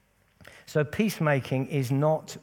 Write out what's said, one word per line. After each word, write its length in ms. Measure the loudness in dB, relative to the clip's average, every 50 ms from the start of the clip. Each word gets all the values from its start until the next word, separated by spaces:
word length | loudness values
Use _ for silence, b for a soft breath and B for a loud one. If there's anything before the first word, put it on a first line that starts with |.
| _ _ _ _ _ _ _ _ B B B B B
So 180 | -2 0 0 0
peacemaking 840 | 0 0 0 0 0 0 0 2 2 2 2 0 0 -2 -2 -2 -2
is 220 | -2 -2 0 0
not 460 | 0 2 2 2 2 0 -2 -8 -16 -16